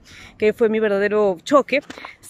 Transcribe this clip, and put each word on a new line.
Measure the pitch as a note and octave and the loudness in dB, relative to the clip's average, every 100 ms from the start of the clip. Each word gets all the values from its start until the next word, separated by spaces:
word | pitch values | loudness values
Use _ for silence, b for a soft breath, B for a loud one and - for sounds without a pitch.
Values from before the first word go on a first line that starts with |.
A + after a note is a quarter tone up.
| B B B - | B B B -2
que | G#3+ | -2
fue | G#3 A3 | 2 0
mi | A3 | 0
verdadero | G#3+ G3 G3+ G#3+ G#3 E3+ | 0 0 0 0 0 -2
choque. | - C#4 - C#4 - B B B - | 0 0 2 -4 -6 B B B -20